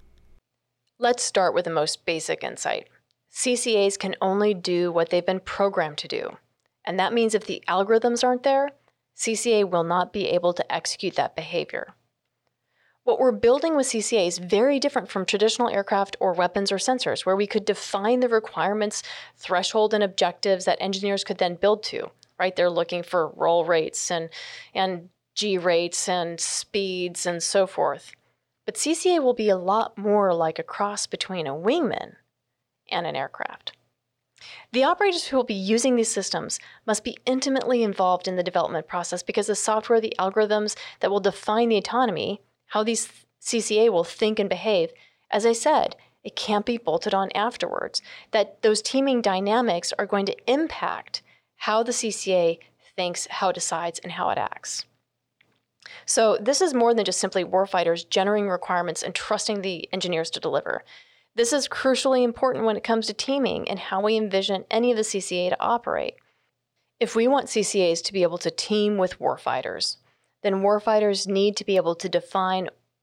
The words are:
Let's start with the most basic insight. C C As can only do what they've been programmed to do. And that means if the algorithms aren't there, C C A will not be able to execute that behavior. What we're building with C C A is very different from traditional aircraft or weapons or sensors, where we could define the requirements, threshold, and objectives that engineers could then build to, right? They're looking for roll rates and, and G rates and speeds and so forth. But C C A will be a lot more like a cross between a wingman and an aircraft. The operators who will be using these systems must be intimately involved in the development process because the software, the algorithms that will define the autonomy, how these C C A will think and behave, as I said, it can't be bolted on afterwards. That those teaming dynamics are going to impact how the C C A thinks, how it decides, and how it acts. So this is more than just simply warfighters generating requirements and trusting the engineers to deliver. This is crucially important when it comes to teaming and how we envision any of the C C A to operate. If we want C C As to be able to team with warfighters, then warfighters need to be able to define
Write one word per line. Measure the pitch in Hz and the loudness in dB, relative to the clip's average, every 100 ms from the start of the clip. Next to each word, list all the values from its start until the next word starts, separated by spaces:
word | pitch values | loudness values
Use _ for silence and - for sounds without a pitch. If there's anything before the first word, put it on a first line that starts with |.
| - _ _ - _ _ _ _ _ - | -20 _ _ -20 _ _ _ _ _ -2
Let's | 240 247 | 0 0
start | - 202 180 | 0 2 2
with | 170 170 | 2 0
the | |
most | 160 151 - - | 0 -2 -2 -4
basic | 160 156 156 | -4 -4 -4
insight. | 135 123 135 - - _ _ _ _ | -6 -6 -4 -4 -8 _ _ _ _
C | - 254 240 | -4 -2 0
C | 240 214 | 2 2
As | 196 202 | 2 0
can | 190 - | -6 -2
only | 190 196 208 | 0 2 0
do | 190 180 175 175 | 0 -2 0 0
what | 170 165 | 0 2
they've | 175 175 | 0 0
been | 185 | -4
programmed | - - 202 196 156 147 | -4 -2 0 0 -4 -6
to | - | -8
do. | 113 - - _ _ _ _ - | -6 -8 -12 _ _ _ _ -6
And | 185 | -2
that | 185 | 0
means | 233 226 | 2 2
if | 214 | 0
the | 208 - - | -2 -6 -2
algorithms | 180 196 226 240 240 | 0 4 4 2 2
aren't | 254 254 | 0 2
there, | 277 269 277 - _ _ _ | 2 2 2 -4 _ _ _
C | - 226 | -8 -4
C | 220 240 214 | -2 2 2
A | |
will | 196 175 | 4 2
not | 165 180 180 | 2 0 0
be | 208 - | -2 0
able | 175 175 | 2 2
to | 175 - | 0 -2
execute | 160 - - - - | -4 -4 -6 -4 -2
that | 135 - | -2 -4
behavior. | 160 170 151 - - - _ _ _ _ _ _ _ _ _ _ | -6 -6 -4 -8 -10 -16 _ _ _ _ _ _ _ _ _ _
What | 247 - | 0 2
we're | 254 | 2
building | 208 233 277 330 302 | 4 4 4 4 2
with | 262 | 0
C | 226 | -2
C | - 226 | 0 2
A | 180 | 0
is | 175 | -2
very | 175 202 262 277 | 0 2 4 4
different | 285 254 185 | 0 -2 -4
from | 196 185 | -4 -2
traditional | 196 220 - 240 | 2 2 2 0
aircraft | 202 196 196 190 - | -2 0 0 -2 0
or | 190 | 0
weapons | 175 175 202 196 | 2 0 0 -2
or | 196 | -2
sensors, | - 254 160 113 185 | 0 -2 -2 -2 0
where | 190 | 0
we | 202 | 0
could | 220 208 | 0 0
define | 196 - 196 208 254 | -2 -4 -2 2 2
the | 247 | 2
requirements, | 220 214 - 175 214 208 - - - - _ | 2 0 -2 0 0 -2 -6 -10 -14 -18 _
threshold, | - 180 185 220 214 | -2 0 2 2 4
and | 214 | 4
objectives | 196 - 175 175 202 185 | 0 2 0 0 0 2
that | 185 - | 2 0
engineers | 190 196 202 196 | -2 -2 -2 -2
could | - - | -2 -2
then | 180 175 | -2 2
build | 202 214 | 2 2
to, | - - - - _ - | -2 -8 -10 -14 _ -4
right? | 185 185 | -2 2
They're | 180 | 2
looking | 170 170 175 | 2 -2 -4
for | 170 175 156 | -2 -2 0
roll | - 165 170 165 | 0 2 4 4
rates | 165 156 - - | 2 0 -4 -4
and, | 175 165 - - - - | -4 -6 -12 -16 -18 -8
and | 196 190 175 180 _ _ | -4 -2 -4 -10 _ _
G | - 208 185 | -6 -2 0
rates | 175 170 175 - - | 2 2 0 -4 -2
and | 180 170 165 | -2 -4 -6
speeds | - - - 202 196 180 180 170 175 | -6 -6 -4 -4 -4 -4 -6 -6 -4
and | 170 | -4
so | - 196 185 | 0 2 0
forth. | - 147 139 - - _ _ _ _ | 0 -4 -4 -12 -20 _ _ _ _
But | - - | -10 -4
C | 294 | -2
C | 330 359 339 | 0 2 4
A | |
will | 262 | 2
be | 240 208 | 2 2
a | 185 | 2
lot | 175 214 - - | 2 0 0 -4
more | 208 208 196 | 2 4 4
like | 170 160 165 | 2 0 -2
a | |
cross | 165 - 202 208 - | -6 -4 -4 -4 -6
between | 196 - 180 147 | -6 -6 -6 -6
a | |
wingman | 147 190 339 240 - - - _ _ _ _ _ _ - | -2 0 2 0 -2 -8 -16 _ _ _ _ _ _ -8
and | 180 160 | -6 -4
an | |
aircraft. | 143 139 - - - - - _ _ _ _ _ _ - - - | -6 -8 -8 -10 -10 -16 -16 _ _ _ _ _ _ -20 -20 -4
The | 247 | 2
operators | 277 349 403 349 - | 2 4 2 0 0
who | 262 | 0
will | |
be | 240 | 0
using | 196 190 226 269 240 | -2 2 2 4 4
these | 220 | 2
systems | 202 190 175 160 - - - - | -2 -4 -4 -6 -8 -12 -10 -4
must | 214 | -4
be | 240 - - | -4 -6 -2
intimately | 262 277 269 - 247 | 0 0 0 2 2
involved | 220 190 185 180 185 | 2 2 2 2 0
in | 185 | -2
the | |
development | 175 180 156 160 - | 0 0 0 -2 -6
process | 180 175 180 | -6 -6 -8
because | - 208 202 | -4 -2 -2
the | |
software, | 202 - 214 - 233 | 0 0 0 2 2
the | 220 - | 2 -2
algorithms | 190 214 208 214 214 - - - | 0 2 2 2 -2 -6 -14 -2
that | 190 | 0
will | 202 | 2
define | 190 - - 220 233 | 0 0 0 2 4
the | 208 | 2
autonomy, | - 240 269 156 - 208 _ _ - | 0 0 0 0 -4 -6 _ _ -4
how | 214 | -2
these | 220 226 - - _ _ | 0 -2 -4 -12 _ _
C | - 233 | -4 -2
C | 208 214 | 0 4
A | 233 | 4
will | 175 | 4
think | 170 - 214 214 | 0 0 0 0
and | 196 | -2
behave, | 185 220 190 165 - _ _ - | -2 0 2 0 -4 _ _ -4
as | 208 | 0
I | 233 | 2
said, | 226 302 294 - - _ _ | 2 4 4 2 -4 _ _
it | 208 | -12
can't | - - 208 | -8 -2 -2
be | 214 233 | 0 -2
bolted | - 165 208 | -2 -2 0
on | 196 190 | 0 0
afterwards. | - 226 - 180 - - - - - - | -2 -2 -4 -6 -4 -6 -8 -10 -18 -2
That | 220 220 - | 0 0 2
those | 220 214 | 2 2
teaming | - 262 277 247 | 0 0 2 2
dynamics | 214 190 202 226 233 175 - - | 2 0 2 2 2 0 -2 -4
are | 202 | -2
going | 202 196 | 0 0
to | - - | -2 0
impact | 277 320 - 175 - - - - _ _ - | 0 0 -4 -6 -6 -8 -12 -12 _ _ -8
how | - 214 | 0 0
the | 233 | 0
C | 233 226 | -2 -4
C | 196 190 | -4 0
A | 185 170 170 _ _ _ - | 2 2 0 _ _ _ -6
thinks, | 180 175 - | -4 -6 -8
how | - 190 | -2 -2
it | |
decides, | 175 - 165 170 165 | 0 -4 -4 -4 -8
and | 180 | -10
how | 170 - | -4 -2
it | 147 | -2
acts. | 104 - - - - _ _ _ _ _ _ _ _ _ - - - | -4 -8 -10 -10 -10 _ _ _ _ _ _ _ _ _ -20 -12 -2
So | - 220 - | 2 4 4
this | 208 294 | 2 2
is | 370 | 2
more | 254 233 | 4 4
than | 226 | 4
just | 185 - | 0 -2
simply | 190 190 | -2 -2
warfighters | 180 185 196 185 170 170 - | 0 0 2 2 2 0 0
generating | 202 190 208 202 | 0 2 2 0
requirements | 180 - 180 170 160 | -2 -2 -2 -2 -4
and | - | -6
trusting | 175 - 214 - 208 | -6 -4 -2 -2 -4
the | 190 170 - | -4 -6 -6
engineers | 185 180 165 165 | -6 -4 -2 -4
to | - | -6
deliver. | 160 135 - 60 - - - _ _ 233 | -2 -2 -2 -6 -8 -20 -20 _ _ -2
This | 233 | 0
is | - - | 0 -2
crucially | - 262 254 269 254 | -2 0 2 2 2
important | 247 233 262 - | 2 2 0 2
when | 226 214 | 0 0
it | |
comes | - 226 220 | 0 0 -2
to | |
teaming | 208 - 277 247 80 - | -4 -2 0 0 -2 -4
and | 196 | -8
how | - 196 | -4 -2
we | 214 220 | 0 0
envision | 214 190 196 190 - | 0 0 0 -2 -2
any | 226 247 | 0 2
of | 220 | 2
the | |
C | 214 196 | 0 -4
C | - 180 180 | -4 -2 -2
A | |
to | - | 0
operate. | - 233 - 78 64 - _ _ _ _ _ _ _ - | 0 0 -2 -4 -4 -8 _ _ _ _ _ _ _ -4
If | 214 | -2
we | 226 240 | 2 4
want | 277 - | 2 2
C | 220 | -2
C | 196 202 175 | 0 2 2
As | 165 | 2
to | - | -2
be | 190 | 0
able | 175 175 | 0 0
to | 170 | -4
team | - - 214 208 208 | -4 -2 0 2 2
with | 185 - | 0 -2
warfighters, | 135 135 - 127 - 85 - - _ _ _ _ | -4 -2 -2 -4 -4 -6 -6 -6 _ _ _ _
then | 208 190 | -2 2
warfighters | 202 208 220 214 208 196 196 | 2 2 2 4 4 0 0
need | 196 202 202 | 2 2 0
to | |
be | - 185 | 0 2
able | 165 170 | 2 -2
to | 185 | -2
define | 175 175 190 185 185 180 - _ _ | -2 0 -2 0 -2 -4 -10 _ _